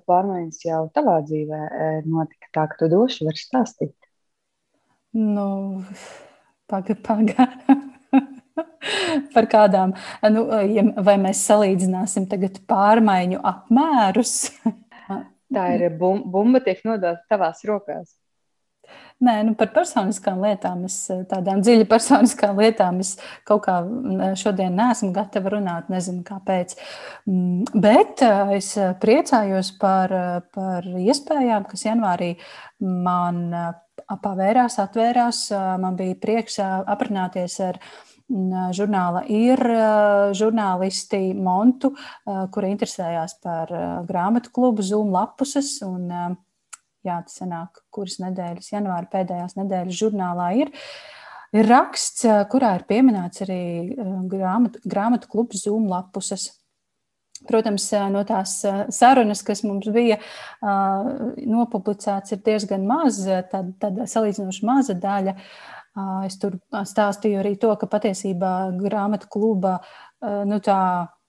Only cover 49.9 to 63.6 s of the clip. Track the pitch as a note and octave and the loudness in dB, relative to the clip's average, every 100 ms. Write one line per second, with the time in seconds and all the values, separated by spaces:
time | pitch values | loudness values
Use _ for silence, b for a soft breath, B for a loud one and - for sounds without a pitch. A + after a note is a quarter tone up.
49.9 | F3 A3 G#3 F3+ F3 F3 G#3+ D4 B B | -2 -2 -2 -4 -4 -2 0 -2 B B
50.9 | B B B B B - G#3 G#3+ B3 E4+ | B B B B B -2 2 6 6 4
51.9 | - - - A#3 G#3+ G3+ C4 B3 F3+ - | -2 -6 0 2 4 2 2 2 0 0
52.9 | G#3 C4 G#3 F3+ - F#3+ F#3 F3 E3+ F3+ | 4 4 4 -2 -8 -8 -6 -6 -6 -6
53.9 | C4 G3 F#3+ F#3 F#3+ F#3 G#3 A#3+ - F#3+ | -8 -6 -6 -4 -2 0 2 0 -2 -6
54.9 | G3 A3 A#3+ - G#3 A#3+ - G#3 G#3+ G#3+ | -2 0 0 -2 -4 -4 -4 -4 -2 -2
55.9 | F3+ F#3 G3 - F#3+ - - _ _ _ | -4 -6 -10 -8 -8 -10 -14 _ _ _
56.9 | _ _ _ _ - - A3+ A3 G3+ - | _ _ _ _ -18 -2 0 0 -2 -2
57.9 | G#3 G3 G3 G3+ G3+ F#3+ - G3+ G3 G#3 | -2 0 0 -2 -2 -4 -4 -4 -4 -4
58.9 | - B3 C4 A3 G#3 - G3+ G#3 G3 G#3 | 4 6 8 4 0 -4 -4 -4 -4 -2
59.9 | A3 A#3+ G#3 B B B - G#3 G3 G3 | 2 2 2 B B B -8 -2 0 0
60.9 | G3 A3 - A3+ - C4 A3 A#3 G#3+ G3+ | -2 -4 -6 -8 -6 -2 0 0 -2 -4
61.9 | G3+ - G3 G3 G3+ G#3+ G#3+ G3+ G3 G3 | -4 -4 -4 -4 -4 0 0 0 -2 0
62.9 | D4 D4+ G3+ F#3+ F#3 F#3 G3 | 0 0 0 0 -2 -2 -6